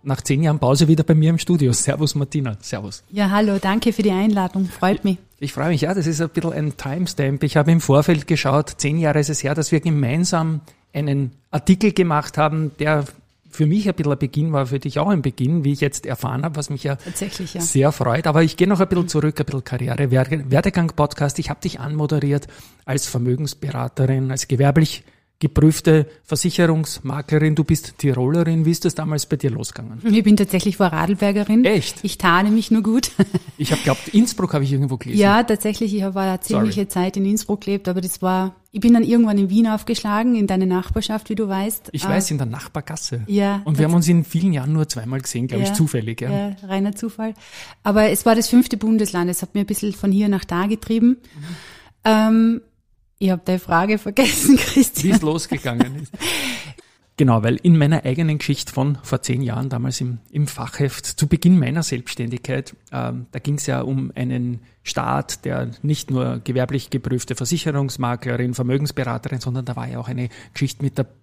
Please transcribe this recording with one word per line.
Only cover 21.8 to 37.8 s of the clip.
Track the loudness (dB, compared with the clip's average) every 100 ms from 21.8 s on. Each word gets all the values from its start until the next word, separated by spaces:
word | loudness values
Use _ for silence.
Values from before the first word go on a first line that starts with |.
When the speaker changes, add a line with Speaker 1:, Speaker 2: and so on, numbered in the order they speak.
Speaker 1:
anmoderiert | -6 -4 0 0 0 -2 -4 -20 -20 _
als | -6 -4 -4
Vermögensberaterin, | -2 -2 -2 -4 -6 -8 -6 -6 0 0 2 -2
als | -4 -2
gewerblich | 2 4 4 2 -2 -16 _ _ _
geprüfte | -2 4 4 4 4 4 4 -6
Versicherungsmaklerin. | _ -2 -2 2 2 2 -2 -6 -8 -8 -2 2 2
Du | 2
bist | 2 0 -2 -4
Tirolerin. | -2 2 2 2 2 2
Wie | 2
ist | 2 -2
das |
damals | -2 -4 -4 -2
bei | -2
dir | -2
losgegangen? | -4 -8 -10 -14 -6 2
Speaker 2:
Ich | 4
bin | 6
tatsächlich | 4 4 0 -2 0
Vorarlbergerin. | 0 2 -2 0 0 0 2 4 4
Speaker 1:
Echt? | 2 0 -6
Speaker 2:
Ich | -8 0
tarne | 2 4 4
mich | 2 4
nur | 2
gut. | 4 0 0 0
<laughs> | 0 0 -6 -6
Speaker 1:
Ich | -2
hab | 0
glaubt, | 0 -2 2
Innsbruck | 2 2 0 -2
habe | 0
ich | 0
irgendwo | 0 0 -4
gelesen. | -2 2
Speaker 2:
Ja, | 4 4
tatsächlich. | 2 -2 -2 -2 -2
Ich | -2
hab, | -4
war | -2 -2
eine | -4
ziemliche | -2 0 0 -2
Speaker 1:
Sorry. | -2
Speaker 2:
Zeit | -2 -2 0
in |
Innsbruck | 0 0 -2 -6
gelebt, | -2 -4